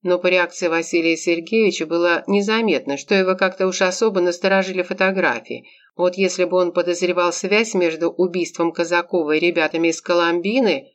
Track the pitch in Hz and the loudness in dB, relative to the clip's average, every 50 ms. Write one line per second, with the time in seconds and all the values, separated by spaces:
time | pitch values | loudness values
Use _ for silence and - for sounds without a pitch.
0 | - 180 180 175 180 180 180 180 175 170 - - 190 170 165 165 165 - - 170 | 0 0 -2 0 2 2 2 2 0 0 -4 -4 -2 -2 0 -2 -2 0 -2 0
1 | 165 165 165 160 - 175 170 165 165 - 214 226 220 196 - - 160 156 170 170 | 2 2 0 0 0 -2 -2 -2 -2 -2 0 2 2 2 0 -2 -6 -2 -2 0
2 | 175 175 170 165 - - 196 202 202 208 220 226 233 214 165 127 - 135 139 139 | 2 2 0 0 0 0 0 0 0 0 -2 0 0 0 0 -2 -2 -4 -8 -8
3 | - - 208 196 190 185 185 185 190 185 185 - 190 190 180 - 196 180 185 - | -2 0 2 2 2 2 2 2 0 -2 0 0 -2 -2 0 0 0 0 0 0
4 | 226 220 196 190 175 180 175 - - 190 196 190 190 190 185 180 180 - 185 190 | 0 0 2 2 0 0 0 0 0 2 2 2 2 0 -2 -4 -4 -4 -2 0
5 | 190 190 190 190 175 147 120 117 - - 117 - - - - _ _ _ _ - | 0 0 2 0 0 0 -2 -4 -6 -10 -12 -12 -12 -20 -20 _ _ _ _ 0
6 | 175 180 180 190 196 180 - - 180 170 180 185 180 175 175 180 170 175 175 170 | 0 0 2 2 -2 -2 2 0 0 2 2 2 0 2 0 -2 0 0 -2 -2
7 | 190 175 180 180 175 175 170 - - 185 202 214 226 226 - 185 175 165 160 160 | 0 0 0 2 0 0 0 -2 -2 0 0 0 0 0 0 0 0 0 0 0
8 | 170 165 - - 180 180 170 180 170 156 - - 170 170 160 - 170 165 175 175 | -4 -4 0 0 -2 0 0 -4 -4 -4 -4 -2 -2 -2 0 -2 -2 0 0 -2
9 | 175 175 - 180 160 147 151 156 170 175 170 170 160 151 - 165 170 170 160 - | -2 -2 -2 -2 0 0 0 2 2 2 2 0 -2 0 0 0 0 0 0 -2
10 | _ - 175 170 170 170 170 175 170 202 226 262 247 202 160 135 - - _ | _ 0 0 2 2 2 0 0 -2 0 0 2 2 2 0 -2 -4 -14 _